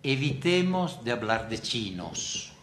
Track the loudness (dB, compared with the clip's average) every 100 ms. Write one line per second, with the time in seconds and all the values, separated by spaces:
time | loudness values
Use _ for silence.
0 | 2 2 2 2 4 4 4 2 0 -2
1 | -2 0 2 0 0 -6 -2 -2 -2 -4
2 | -6 -6 -6 -6 -8 -18